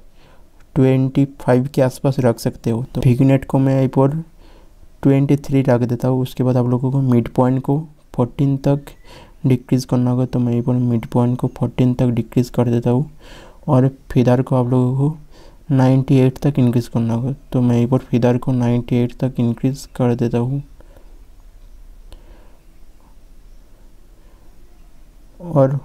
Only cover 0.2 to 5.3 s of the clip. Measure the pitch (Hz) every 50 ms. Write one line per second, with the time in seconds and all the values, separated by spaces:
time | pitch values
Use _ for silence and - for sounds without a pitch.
0.2 | - - - - - - _ _ - _ - - 131 131 131 131 131 135 131 135
1.2 | 139 139 - - - - 127 127 127 139 - - 135 127 - - - 143 127 -
2.2 | 127 120 113 - - - - - - 117 117 110 135 - - 131 - 135 120 120
3.2 | 139 135 135 135 135 - - 139 135 135 135 135 135 127 131 135 135 139 147 160
4.2 | 165 - - - - - - - - - - - - - - - - 139 139 139
5.2 | 139 139